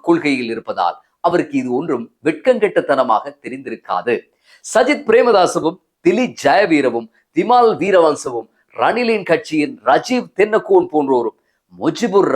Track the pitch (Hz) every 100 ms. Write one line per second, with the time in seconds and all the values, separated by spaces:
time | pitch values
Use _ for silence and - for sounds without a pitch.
0 | 170 170 147 131 113 113 110 95 85 -
1 | _ _ 175 170 - 139 123 127 165 123
2 | 117 _ 147 151 262 233 208 - 147 135
3 | 123 107 143 - - 131 123 110 - -
4 | 117 113 _ _ _ _ - 220 269 -
5 | - 233 247 202 170 170 156 180 _ _
6 | 175 214 240 - 139 170 202 151 127 120
7 | 113 _ _ 156 208 247 233 156 190 185
8 | 160 139 139 117 107 _ _ - 135 220
9 | 240 220 170 160 - 156 147 - 113 -
10 | - 247 180 - 214 214 - 190 - 151
11 | 135 127 110 _ _ _ _ 90 131 147
12 | 226 196 151